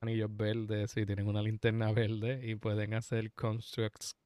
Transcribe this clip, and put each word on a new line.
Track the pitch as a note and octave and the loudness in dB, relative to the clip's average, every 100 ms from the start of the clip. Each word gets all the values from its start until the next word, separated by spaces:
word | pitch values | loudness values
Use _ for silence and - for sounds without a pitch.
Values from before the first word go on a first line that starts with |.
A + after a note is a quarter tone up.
anillos | A2+ A2+ G#2+ G#2+ | -2 0 0 0
verdes | G#2+ A2+ G#2+ G#2+ G#2 - | 0 0 0 0 0 0
y | G#2 | 0
tienen | G2+ G#2 | 2 2
una | G#2 | 2
linterna | G#2+ A2 A#2 A2+ A2 | 0 2 2 4 2
verde | A2 G#2+ A2 A2+ C3 | 2 2 0 0 -2
y | A#2 A2 | -4 -2
pueden | A2 G#2 G#2 A2 | 0 0 0 -2
hacer | - A#2 A2 | 0 -2 -2
constructs | - A2+ A2+ - - A2 - - - | -2 -2 -2 -4 -2 -2 -2 -12 -10